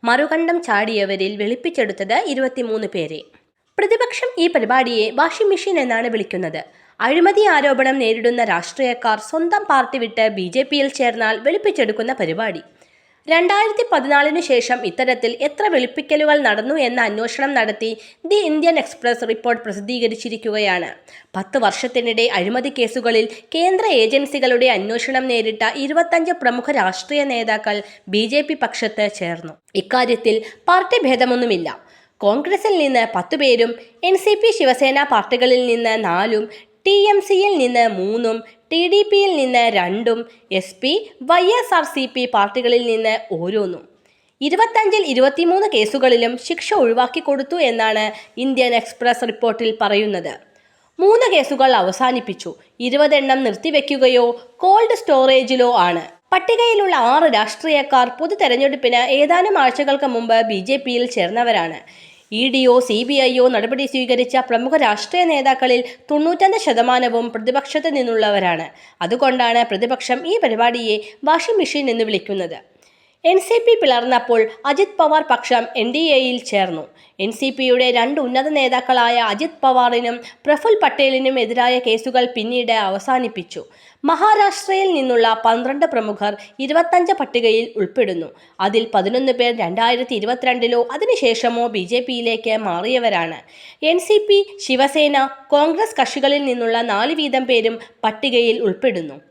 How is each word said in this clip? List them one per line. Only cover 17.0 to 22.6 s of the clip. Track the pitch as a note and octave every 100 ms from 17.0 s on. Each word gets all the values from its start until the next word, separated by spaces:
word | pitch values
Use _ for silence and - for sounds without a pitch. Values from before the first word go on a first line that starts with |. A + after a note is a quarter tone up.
അന്വേഷണം | A3+ G#3 A#3 - C#4
നടത്തി | C#4 G#3+ G#3+ A3+ A3 - _ E4
ദി | G4+
ഇന്ത്യൻ | F4 D4+ E4 E4
എക്സ്പ്രസ് | - - A#3+ A#3 A3+
റിപ്പോർട്ട് | A3 A#3+ A#3
പ്രസിദ്ധീകരിച്ചിരിക്കുകയാണ്. | A#3 G3 G3+ B3 A3+ A3 B3 A3 A3+ G#3+ G3+ F3+ D#3+ - _ - _ F#3+
പത്ത് | F#3+ C#4
വർഷത്തിനിടെ | G#3+ - B3 B3 A#3+ A3+ A#3
അഴിമതി | G3+ F3+ A#3+